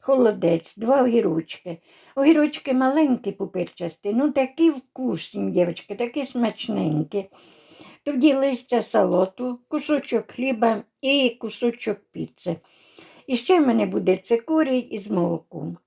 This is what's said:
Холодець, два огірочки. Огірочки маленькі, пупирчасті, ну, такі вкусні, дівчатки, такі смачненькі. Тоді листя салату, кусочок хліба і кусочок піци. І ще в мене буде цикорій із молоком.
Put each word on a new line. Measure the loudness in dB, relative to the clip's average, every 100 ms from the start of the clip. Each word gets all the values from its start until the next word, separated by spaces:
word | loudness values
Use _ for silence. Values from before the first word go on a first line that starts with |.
Холодець, | 2 4 4 2 0 0 -4 -8
два | 0 2
огірочки. | 4 2 2 -2 -6 -14 -14 -14 _ _ _ 0
Огірочки | 4 4 2 -2 -2
маленькі, | 0 2 2 2 0 -4
пупирчасті, | -8 -8 -6 -8 -8 -10 -8 -4
ну, | 0 0
такі | 0 -2 2 2
вкусні, | 2 -10 -8 -6 -4 -8 -6 -2
дівчатки, | 2 0 -2 -12 -8
такі | -6 -6 -6
смачненькі. | -2 -2 -2 -6 -2 0 0 -2 -4 -8 -18 -20 _ _ -20 -20 -12
Тоді | -6 2 4
листя | 4 0 -2 -2 -2
салату, | 0 0 2 2 0 -2 -8 -8 _
кусочок | -6 -2 -2 0 -4 -4
хліба | -6 -4 0 0 0 -8 _
і | 0 2 0
кусочок | -2 -12 -4 -4 -4 -8 -8 _
піци. | -12 -12 _ -8 -8 _ _ _ -20 -20 -20 -6
І | -6
ще | 2 4
в | 4
мене | 2 0
буде | 0 0 0
цикорій | 2 -2 0 0 2 0
із | -4 -10 -4
молоком. | -2 0 -2 _ -12 -12 -12